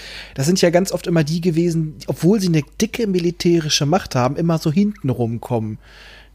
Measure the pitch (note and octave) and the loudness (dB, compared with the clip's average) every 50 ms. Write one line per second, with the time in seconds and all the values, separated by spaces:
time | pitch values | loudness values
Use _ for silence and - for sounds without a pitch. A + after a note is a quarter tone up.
0 | - - - - - - - - C3+ E3 F#3+ F#3 - F3 E3 F3 F#3+ - - F3 | -18 -16 -16 -16 -16 -10 -6 -2 0 2 2 4 4 4 4 4 2 0 -2 -4
1 | - F#3 E3+ E3 D3+ C#3+ E3 F3+ E3 F3+ D#3 D#3+ E3+ F3 D#3+ E3 D#3+ D#3 - - | -2 0 2 2 2 0 -2 -2 -2 0 0 2 0 2 0 0 -2 -4 -6 -8
2 | - - D3 - D#3 E3+ A3 A3+ F#3+ F3+ D#3+ D#3 C#3 - - - A3 A3 - - | -8 -8 -4 0 2 4 4 4 2 2 2 0 0 -2 -4 -4 -4 -2 -2 -2
3 | A#3 G3+ F#3 F3+ E3 F3 E3+ - - F3 E3+ E3 D#3 D3+ - - D3 C#3+ E3+ G3+ | -2 0 0 0 0 -2 -2 0 2 2 4 4 2 0 -2 0 0 2 0 0
4 | - - - B2+ B2 C3 C#3+ - E3 E3+ E3 D#3 - E3 C#3+ F#3+ G#3 G#3 G#3 - | 0 -2 -2 0 0 0 0 0 0 0 0 0 0 0 2 2 2 0 -2 -4
5 | - C3 B2 B2 A#2 A2+ A#2 A2 - - B2+ A2+ A2 G#2+ G#2+ - - - - - | -4 -4 -2 -2 -2 -2 -4 -6 -6 -4 -4 -2 -2 -4 -8 -10 -14 -20 -20 -20
6 | - - - - - - | -20 -20 -20 -20 -20 -20